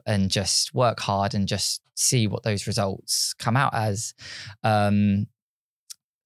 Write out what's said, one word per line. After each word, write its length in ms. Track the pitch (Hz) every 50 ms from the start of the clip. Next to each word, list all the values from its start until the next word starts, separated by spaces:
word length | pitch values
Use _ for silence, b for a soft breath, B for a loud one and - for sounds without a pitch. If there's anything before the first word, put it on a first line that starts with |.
| -
and 240 | 110 107 98 98 95
just 420 | - 107 95 - - - - - -
work 260 | 127 123 113 107 -
hard 340 | - - 101 98 98 101 -
and 140 | 104 98
just 340 | - 104 98 - - - - _ _ -
see 320 | - - - 131 120 110
what 160 | 98 107 - -
those 240 | 113 104 95 -
results 680 | 107 98 113 101 98 95 - - - - - - - -
come 200 | - - 104 117
out 160 | 135 139 - -
as." 400 | 113 110 107 98 107 - - - B B B B B B B B B -
Um, 640 | 113 107 104 104 101 101 101 104 101 98 101 110 - _ _ _ _ _ _ _ _ _ _ _ _ - _ _ _ _ _ _